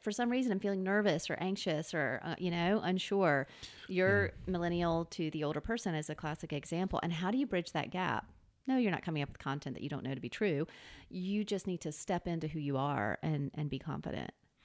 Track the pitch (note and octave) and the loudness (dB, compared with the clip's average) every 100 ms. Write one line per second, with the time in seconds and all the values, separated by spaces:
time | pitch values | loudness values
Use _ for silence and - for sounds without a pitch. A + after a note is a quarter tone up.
0 | G#3+ G#3 A#3+ B3 B3 G3 G3+ G3 F#3 G#3 | -4 0 2 2 2 2 0 0 2 4
1 | G#3 D#3 - D#3 F#3 G3 F#3 D#3 D#3+ D#3+ | 4 4 0 -2 -2 0 0 -2 0 0
2 | C3 B2+ E3+ - F3+ E3+ F3 G#3+ F3 F#3 | 0 0 -4 -2 0 2 4 4 2 0
3 | - G3 F3 C#3 C3 - - - - F#3 | 2 4 6 4 2 -8 -16 -16 -4 2
4 | F#3 G3+ F#3+ - - F3 E3+ F3 E3+ E3 | 4 4 2 -2 -4 0 2 2 2 2
5 | E3 - D#3 D#3 D3 D3+ - A3+ G3 G#3 | -2 -2 -2 0 -2 -2 -2 -2 0 -2
6 | D#3 D3+ D#3 D3 D#3+ D3 - E3+ F#3+ - | -2 -4 -4 -6 -4 -6 -2 -2 0 0
7 | E3+ E3 F#3 B3+ C4+ F3+ E3+ D#3 - F3+ | 0 0 0 0 2 0 0 -4 -2 -2
8 | F3 A2 - - - _ - C4 A3 D#3+ | 0 -2 -4 -20 -20 _ 0 4 4 2
9 | - D#3 C#3 - C#3+ C#3+ C3+ - C#3 C#3+ | 0 -2 -2 -4 -4 -2 -4 -6 -4 -4
10 | B2+ C3+ B2 - G#3 C#3+ D#3+ - - - | -4 -4 -4 0 2 2 0 -6 -18 -20
11 | - F#3 F#3 G#3 G#3 G3 G3 F3 D#3 - | -12 -6 -2 0 0 -2 -2 -4 -4 -6
12 | - F3 F3 E3 D#3 D#3 C#3+ C3+ C#3+ C3+ | -2 -2 0 -2 -2 -2 0 2 2 2
13 | G#2 - D#3+ D3 C#3 - D3 C3+ D#3+ - | 0 0 0 0 -2 -2 -4 -4 -4 -6
14 | - - - - _ _ | -4 -6 -8 -12 _ _